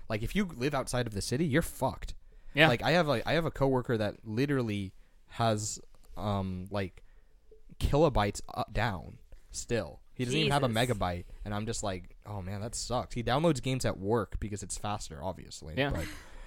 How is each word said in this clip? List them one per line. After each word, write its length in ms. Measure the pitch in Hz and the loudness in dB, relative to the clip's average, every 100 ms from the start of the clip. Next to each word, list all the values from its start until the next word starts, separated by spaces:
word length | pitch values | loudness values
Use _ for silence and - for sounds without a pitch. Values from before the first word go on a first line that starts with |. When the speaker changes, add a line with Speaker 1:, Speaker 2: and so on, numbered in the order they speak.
| - | -4
Speaker 1:
Like, 140 | 110 | -2
if 120 | 117 180 | 0 0
you 100 | 196 123 | 0 0
live 180 | 139 | 0
outside 320 | 143 - 123 120 | 0 0 -2 0
of 80 | |
the 80 | 98 | -2
city, 240 | - 127 170 | -2 0 4
you're 160 | 135 | 4
fucked. 540 | - - 131 - - - - - - - | 2 -2 -2 -2 -8 -10 -12 -18 -4 6
Speaker 2:
Yeah. 120 | 160 | 6
Speaker 1:
Like, 120 | 120 | 6
I 100 | 113 | 4
have, 140 | 170 151 | 4 4
like, 140 | 120 101 | 2 2
I 60 | |
have 120 | 151 156 | 2 2
a 60 | |
coworker 460 | - 139 127 120 113 | 2 2 2 2 2
that 180 | 104 - 110 | 2 -2 -4
literally 680 | 107 143 139 117 101 95 - - - - | 0 2 2 2 0 -4 -8 -20 -20 -14
has, 520 | - 113 107 107 - - - - - | 0 2 2 -2 -8 -12 -20 -14 -6
um, 480 | 101 101 95 92 95 | -2 0 0 -4 -4
like, 320 | 101 95 - - - - - - - - - | -4 -4 -6 -20 -20 -20 -20 -20 -20 -18 -2
kilobytes 600 | - 143 160 110 104 - - | 2 6 6 4 2 0 -8
up, 200 | - - | -6 -4
down 440 | 107 117 90 58 113 - - - | 0 0 -2 -8 -16 -18 -20 -12
still. 480 | - - 117 80 - - | -10 -2 -2 -2 -10 -16
He 120 | - 123 | -6 0
doesn't 140 | 143 | 2
even 120 | 151 | 4
have 120 | 143 | 4
a 40 | 131 | 4
Speaker 3:
Jesus. 220 | 110 123 104 | 2 2 2
Speaker 1:
megabyte, 260 | 92 87 - - 104 | 0 -2 -8 -10 -6
and 80 | |
I'm 120 | 104 110 | -4 -2
just 180 | 110 | -4
like, 320 | 104 92 87 - - | -4 -4 -8 -16 -10
"Oh, 160 | 104 | -8
man, 200 | 92 101 | -6 -6
that 140 | 113 - | -6 -6
sucks." 400 | - 120 - 123 | -2 -2 -2 -2
He 80 | |
downloads 380 | 113 131 170 131 | 2 4 4 4
games 240 | 127 131 120 | 0 0 0
at 120 | - | 0
work 420 | 98 117 95 - | 2 2 0 -4
because 220 | 107 104 | -6 -6
it's 160 | 95 - | -8 -6
faster, 460 | 104 104 - 76 | -4 -4 -6 -8
obviously, 500 | 87 85 - - 76 80 | -6 -8 -12 -12 -6 0
Speaker 2:
Yeah. 120 | 139 | 0
Speaker 1:
but 160 | 101 80 - - - | 0 -6 -10 -16 -4